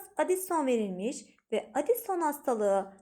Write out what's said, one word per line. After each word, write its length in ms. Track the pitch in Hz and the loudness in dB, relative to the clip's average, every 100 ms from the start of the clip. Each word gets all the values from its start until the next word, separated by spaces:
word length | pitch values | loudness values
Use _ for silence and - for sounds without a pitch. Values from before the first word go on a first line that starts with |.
| - - | -4 -2
Addison 500 | 311 370 - 330 262 | 0 0 0 0 2
verilmiş 580 | 233 202 180 220 302 - _ - | 2 0 -2 -4 -6 -12 _ -4
ve 200 | 214 - | -4 -2
Addison 480 | 277 294 494 - 359 | -2 0 0 0 0
hastalığı 720 | 302 285 - 226 208 196 190 - | 0 -2 -2 0 2 2 0 -10